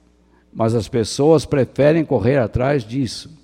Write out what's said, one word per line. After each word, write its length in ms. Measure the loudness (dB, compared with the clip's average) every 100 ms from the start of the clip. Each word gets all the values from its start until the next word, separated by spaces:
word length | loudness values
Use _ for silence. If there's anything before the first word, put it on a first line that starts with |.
| _ _ _ _ _
Mas 220 | -4 -2
as 140 | -2 -2
pessoas 580 | -4 -4 0 4 4 2
preferem 600 | -2 -2 2 2 2 0
correr 320 | 0 2 0
atrás 460 | 0 -2 -2 -2
disso. 460 | -4 -6 -6 -8 -16 -20